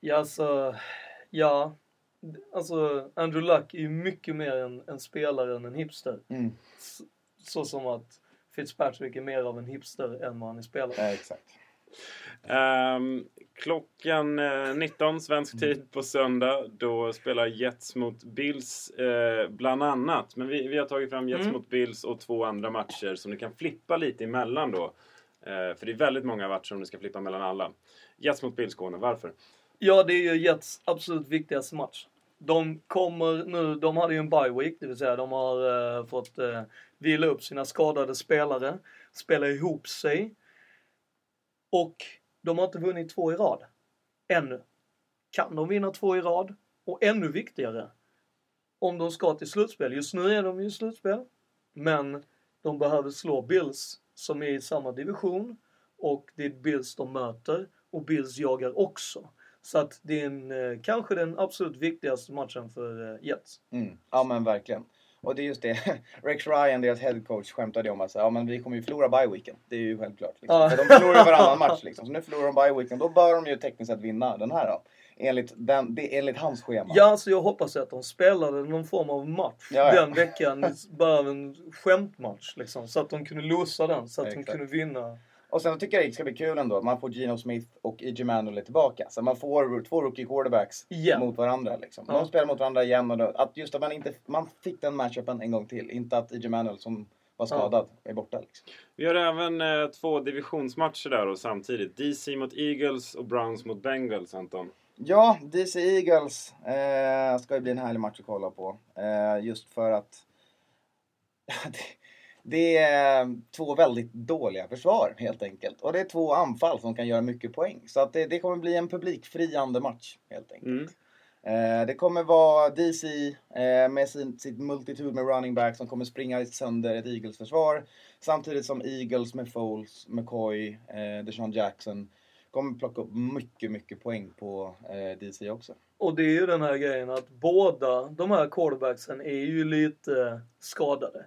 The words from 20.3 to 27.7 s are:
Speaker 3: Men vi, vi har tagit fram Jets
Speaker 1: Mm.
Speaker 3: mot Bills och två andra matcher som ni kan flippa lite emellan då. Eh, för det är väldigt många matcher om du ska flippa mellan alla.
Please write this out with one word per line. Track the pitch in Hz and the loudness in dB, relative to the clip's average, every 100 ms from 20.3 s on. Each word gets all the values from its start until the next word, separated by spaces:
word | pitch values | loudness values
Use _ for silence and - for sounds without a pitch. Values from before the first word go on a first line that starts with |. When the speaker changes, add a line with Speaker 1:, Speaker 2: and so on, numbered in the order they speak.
| - | -10
Speaker 3:
Men | 131 | -6
vi, | 143 131 | -4 -2
vi | 147 | -2
har | 139 | -2
tagit | 139 131 | -2 -4
fram | 131 127 | -4 -4
Jets | 127 | -2
Speaker 1:
Mm. | 202 | -2
Speaker 3:
mot | 131 - | -4 -4
Bills | 127 120 110 | 0 0 -2
och | - 113 | -8 -8
två | - 117 | -4 -2
andra | 113 104 107 | -2 -2 -4
matcher | 110 101 - 98 | -6 -6 -8 -6
som | 95 101 | -6 -8
ni | 104 | -10
kan | 117 | -10
flippa | - 165 - _ 170 | -8 -8 -8 _ -2
lite | 147 - | -2 -4
emellan | 113 123 113 131 147 | -6 -4 -2 -2 -2
då. | 95 82 - _ - _ _ - | -4 -6 -10 _ -20 _ _ -12
Eh, | 98 92 82 | -6 -6 -6
för | 107 | -10
det | |
är | 113 | 0
väldigt | 147 131 | 0 0
många | 131 113 98 | -4 -6 -4
matcher | 95 - | -6 -6
om | 101 | -12
du | 95 | -12
ska | 95 | -12
flippa | 98 98 | -12 -10
mellan | 98 95 | -8 -6
alla. | 95 95 87 | -4 -4 -6